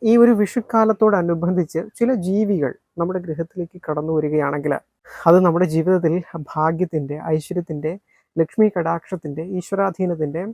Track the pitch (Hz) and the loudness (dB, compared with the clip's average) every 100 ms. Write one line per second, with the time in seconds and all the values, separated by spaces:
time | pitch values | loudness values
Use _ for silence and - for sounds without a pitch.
0 | 226 233 240 214 208 247 - 226 220 208 | 2 6 6 4 2 -2 -2 2 2 4
1 | 214 202 175 170 170 180 160 160 214 - | 4 4 2 0 0 0 0 -4 -8 -2
2 | 233 247 175 202 208 190 135 - _ - | 0 0 0 0 0 0 -2 -4 _ -6
3 | 170 185 175 151 165 185 170 175 - 151 | -4 -4 -6 -6 -6 -8 -10 -10 -6 -4
4 | 156 156 147 151 143 147 143 139 - _ | -2 -2 0 0 0 -2 -2 -4 -6 _
5 | - - 165 180 185 165 175 160 165 185 | -20 -2 4 6 6 2 2 0 2 2
6 | 165 175 - 165 147 156 160 165 175 160 | 2 -2 -4 -10 -8 -2 -2 0 -2 -4
7 | 139 147 165 156 - 175 170 151 151 196 | -6 -6 -2 -4 -2 -6 -6 -6 -6 -8
8 | _ _ _ - 160 - 214 185 165 170 | _ _ _ -2 -2 2 2 2 -2 -4
9 | - 180 151 143 180 185 - 190 196 180 | -6 -10 -8 -8 -6 -8 -4 -2 -2 -2
10 | 185 160 147 160 202 | -4 -2 -4 -4 -8